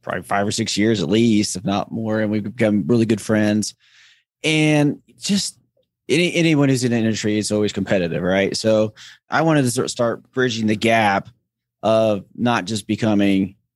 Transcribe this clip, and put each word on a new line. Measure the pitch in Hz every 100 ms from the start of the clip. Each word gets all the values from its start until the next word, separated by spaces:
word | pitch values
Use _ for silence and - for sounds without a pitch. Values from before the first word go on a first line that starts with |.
probably | - -
five | - 101 104
or |
six | 104 110 -
years | 110 107
at | 78
least, | 110 117 104 104 92
if |
not | 98 101 -
more. | 113 110 110
And | 104
we've | 107
become | 101 117 113 104 -
really | 120 113
good | 107
friends. | - 110 107 107 101 - _ _ - _ _ _
And | 156 156 151 151 147 - _ -
just | - 202 - _ _ _ _ _ -
any, | 147 175
anyone | 170 165 151 139
who's | 131
in | 123
the | 117
industry | 110 104 107 107
is | 101
always | 107 104
competitive, | - 95 101 85 80
right? | 90 95 98 -
So | 110 110 107 - - - _
I | 135
wanted | 160 151
to | 123
sort | 120 85
of |
start | - 117 98 _
bridging | 131 127 113 107
the | 110
gap | 113 113 104 98 - _ _ _ _ _
of | 104 110 110 101 -
not | - 120 113
just | 90 110 -
becoming | 104 113 104 101 98 92 - _